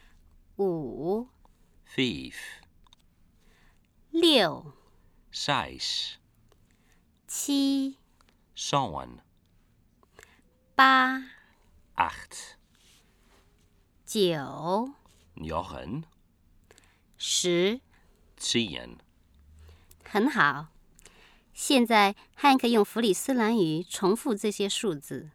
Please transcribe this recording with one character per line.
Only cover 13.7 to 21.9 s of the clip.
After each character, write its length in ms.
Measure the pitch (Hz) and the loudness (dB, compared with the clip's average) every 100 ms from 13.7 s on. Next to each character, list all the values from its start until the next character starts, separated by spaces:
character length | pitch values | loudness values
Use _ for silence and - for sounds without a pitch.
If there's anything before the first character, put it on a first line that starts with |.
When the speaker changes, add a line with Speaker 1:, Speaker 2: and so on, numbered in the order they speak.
| _ _ _ - | _ _ _ -8
Speaker 1:
九。 880 | 220 185 160 135 - 156 196 254 277 _ _ _ - | 0 0 0 -6 -8 -4 -2 -4 -10 _ _ _ -14
Speaker 2:
Negen。 680 | 80 80 87 69 65 131 165 _ _ _ _ _ _ - _ _ _ _ | -6 -6 -6 -10 -10 -10 -12 _ _ _ _ _ _ -20 _ _ _ _
Speaker 1:
十。 600 | - - 180 175 185 240 - _ _ _ _ - | -4 -2 2 2 2 0 -8 _ _ _ _ -10
Speaker 2:
Tien。 580 | - 123 110 64 60 58 _ _ _ _ - - - - _ - | -2 -2 -2 -6 -12 -18 _ _ _ _ -20 -20 -20 -20 _ -20
Speaker 1:
很 260 | - 208 247 | -4 0 2
好。 380 | 254 147 135 156 - _ _ - - - _ _ | 4 2 0 -10 -20 _ _ -20 -20 -20 _ _
现 340 | - - 277 | -10 2 4
在 280 | 233 | 6